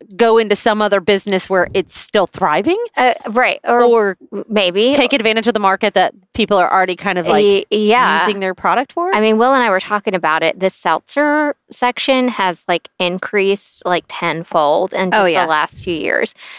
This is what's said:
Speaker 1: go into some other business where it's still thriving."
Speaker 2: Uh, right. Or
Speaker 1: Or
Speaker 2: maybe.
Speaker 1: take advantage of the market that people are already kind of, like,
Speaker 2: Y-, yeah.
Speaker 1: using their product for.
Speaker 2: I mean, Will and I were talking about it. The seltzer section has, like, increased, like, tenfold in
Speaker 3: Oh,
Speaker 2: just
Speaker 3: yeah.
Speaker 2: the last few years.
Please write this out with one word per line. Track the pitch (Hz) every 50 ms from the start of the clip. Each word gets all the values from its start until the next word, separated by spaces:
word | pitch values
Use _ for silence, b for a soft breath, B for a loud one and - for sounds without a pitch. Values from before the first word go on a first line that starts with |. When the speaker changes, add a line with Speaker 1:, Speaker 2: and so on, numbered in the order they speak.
| - - 190
Speaker 1:
go | 180 233 226 226 226
into | 220 208 202
some | 196 - 233 214 214
other | 214 208 202 196 170
business | 214 202 196 - 208 196 185 - -
where | 190 185 175 - -
it's | 196 180 - - -
still | - - - 214 185
thriving." | - - - - 156 151 165 208 285 359 440 480 453 -
Speaker 2:
Uh, | - 254 247 - - - -
right. | 208 240 247 202 - - -
Or | - 240 240 240
Speaker 1:
Or | 240 233 226 208 196 185 _ - - - 202 - -
Speaker 2:
maybe. | 214 208 196 180 175 196 220 254 277
Speaker 1:
take | 285 269 - -
advantage | 269 214 226 220 226 214 233
of | 226
the | 214
market | 208 190 190 190 - 208 -
that | 196 185 135 - - _ _ -
people | - 214 - 208
are | 190 175 - -
already | 190 185 185 180
kind | 175 - 202 185 180
of, | 165 170
like, | 165 202 208
Speaker 2:
Y-, | 202 196 196 - -
yeah. | - 214 214 208 220 240 254 190 156 160
Speaker 1:
using | 175 202 208 202
their | 190 185 185
product | - - 185 170 226 277 -
for. | - 339 349 370 392
Speaker 2:
I | 208
mean, | 214 220 220
Will | 220 233 254 277
and | 262 247
I | 226
were | 190 190
talking | 190 - 208 208 - 220 190
about | 180 165 156 156 160 160
it. | 160 - 180
The | 185 190
seltzer | - - - 180 160 - - - - 285 294 294 294 302 302 294 - _ _ -
section | - - - 247 240 - - - 269 254 254 247
has, | 220 - 196 185 170 - - -
like, | 175 170 - - _ -
increased, | 180 180 180 185 - - - 208 190 196 196 196 - - - - -
like, | 180 180 165 - -
tenfold | - - - 170 151 165 - - - 165 151 143 151 - 185 185 -
in | - 190 185 196
Speaker 3:
Oh, | 214 202
Speaker 2:
just | 180 160
Speaker 3:
yeah. | 185 175
Speaker 2:
the | 160
last | 160 151 151 - - - -
few | 190 170
years. | 156 - - - - - - - B B B B